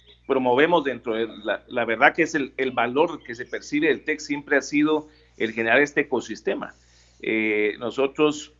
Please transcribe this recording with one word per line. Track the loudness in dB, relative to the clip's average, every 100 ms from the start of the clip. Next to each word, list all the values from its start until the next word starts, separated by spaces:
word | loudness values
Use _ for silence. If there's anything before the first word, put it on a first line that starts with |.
| _ _ -2
promovemos | 0 4 4 6 4 2
dentro | -4 -4 -2
de | -2
la, | -4 -4 -4 -4
la | -4 -2
verdad | 4 4 4
que |
es | 0
el, | 0 -4 -4
el | -2
valor | 0 0 2 0 -2
que | -12 -14
se | -10
percibe | -12 -6 0 0
del | 0 -4
tech | -6
siempre | -6 -8 -2 -2
ha |
sido | 0 0 2 0 -2 -14 _ -6
el | -4
generar | -2 2 4
este | 4 0
ecosistema. | 0 -2 -4 -6 -6 -6 -8 -14 _ _ _ _
Eh, | -4 -2 0 0 0 -2
nosotros | -6 -2 -2 2 2 0 -8 _